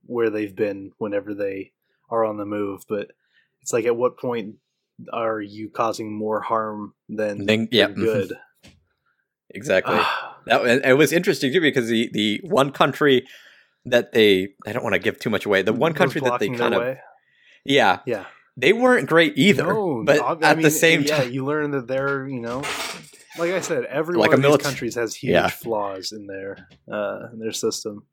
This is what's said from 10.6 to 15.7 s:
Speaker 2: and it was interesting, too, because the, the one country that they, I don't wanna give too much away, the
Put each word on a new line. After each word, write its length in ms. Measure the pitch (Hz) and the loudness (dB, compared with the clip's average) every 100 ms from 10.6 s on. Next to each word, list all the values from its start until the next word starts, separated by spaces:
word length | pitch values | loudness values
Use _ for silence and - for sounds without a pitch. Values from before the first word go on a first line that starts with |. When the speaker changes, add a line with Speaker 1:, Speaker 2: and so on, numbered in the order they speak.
| 120 | 4
Speaker 2:
and 180 | 127 | 2
it 80 | 135 | 4
was 180 | 135 - | 4 4
interesting, 400 | 165 180 165 139 | 2 0 0 0
too, 80 | 165 | 2
because 260 | 156 127 113 | 2 0 0
the, 220 | 113 117 | 0 0
the 280 | - 107 104 | -2 -2 -2
one 260 | 180 175 139 | 0 0 0
country 560 | - 156 - 147 127 - - - _ _ _ 123 | 2 0 2 4 4 2 -20 -20 _ _ _ 0
that 260 | 120 - | 0 2
they, 360 | 120 107 95 98 _ - | 4 6 6 2 _ -10
I 60 | |
don't 120 | 113 | -6
wanna 140 | 117 92 | -2 0
give 200 | 110 - | -2 -2
too 120 | 127 | -2
much 160 | 101 107 | -2 2
away, 160 | 95 | 2
the 100 | 95 | 2